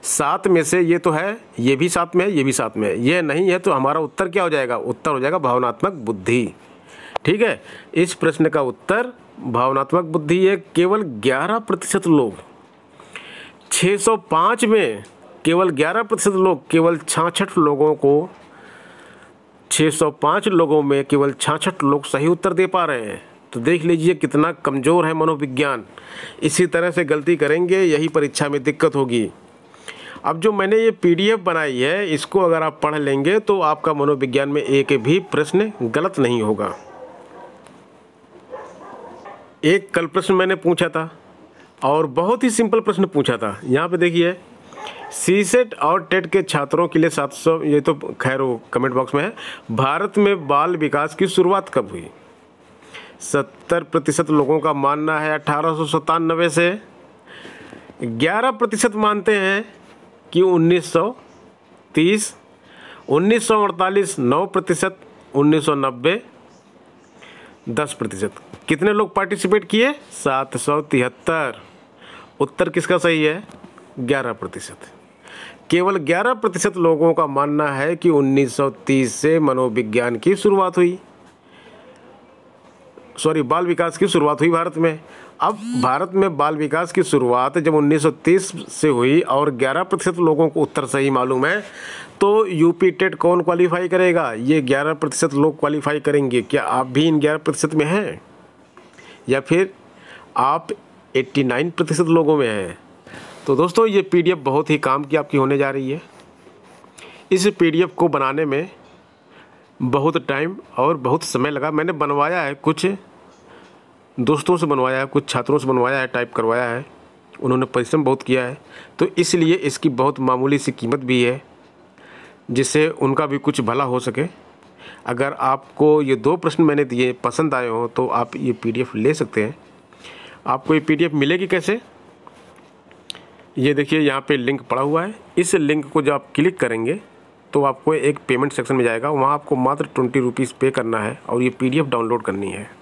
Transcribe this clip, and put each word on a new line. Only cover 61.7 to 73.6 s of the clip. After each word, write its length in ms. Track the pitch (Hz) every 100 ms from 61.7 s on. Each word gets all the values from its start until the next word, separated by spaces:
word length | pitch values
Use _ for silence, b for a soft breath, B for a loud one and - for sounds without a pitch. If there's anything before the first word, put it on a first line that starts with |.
| - _
तीस, 400 | - 170 214 214 - _ _ B B B B B
उन्नीस 400 | 139 190 226 220
सौ 140 | 214
अड़तालीस 560 | 202 170 185 196 190 -
नौ 260 | 123 143 185
प्रतिशत, 520 | 190 - 170 190 - - - -
उन्नीस 300 | 135 147 156 147
सौ 80 | 143
नब्बे 440 | 135 123 143 202 - - - - _ _ - _ _ - B B B B -
दस 220 | 117 147
प्रतिशत। 400 | - 110 95 101 - - - -
कितने 240 | 156 190
लोग 220 | 208 208
participate 500 | - 190 202 185 208
किए? 280 | 214 214 247 294 -
सात 440 | - 147 131 135 123
सौ 240 | - 147
तिहत्तर। 800 | 147 135 123 - - 165 139 110 - - _ _ B B B _
उत्तर 280 | 139 - 175
किसका 300 | 175 - 180
सही 240 | 170 160
है? 180 | 151 165 214 -